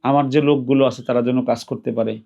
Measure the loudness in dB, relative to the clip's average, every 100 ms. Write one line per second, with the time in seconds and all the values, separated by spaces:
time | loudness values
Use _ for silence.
0 | 2 0 2 2 2 0 2 2 2 0
1 | -2 -2 0 0 0 -4 -4 -8 -6 -4
2 | -4 -6